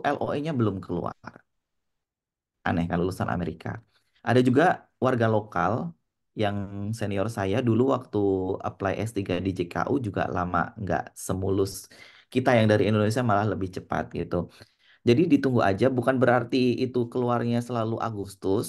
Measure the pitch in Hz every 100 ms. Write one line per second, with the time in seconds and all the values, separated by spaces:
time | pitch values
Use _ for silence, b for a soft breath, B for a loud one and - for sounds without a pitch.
0 | 147 143 - 123 151 135 107 98 - 87
1 | - - - - _ _ _ _ _ _
2 | _ _ _ _ _ _ 98 92 85 87
3 | 92 92 101 87 82 - - - - _
4 | _ _ - 123 127 131 175 - - _
5 | 127 120 113 107 110 87 87 127 170 -
6 | _ _ _ - 104 101 95 101 101 117
7 | 101 98 107 117 95 110 123 113 135 127
8 | - 104 101 95 92 - 104 - 95 -
9 | 110 101 98 90 98 92 85 85 - 139
10 | 110 92 - 90 87 87 - - 92 78
11 | - - - 92 95 95 98 - - B
12 | B B B 123 127 120 110 107 98 107
13 | 104 123 120 101 107 92 92 - - 80
14 | - 82 82 87 85 b b b b b
15 | 120 120 175 139 135 120 98 95 131 123
16 | 123 131 123 123 117 131 127 117 127 127
17 | 120 127 120 120 120 120 120 120 113 113
18 | 117 104 98 - 92 101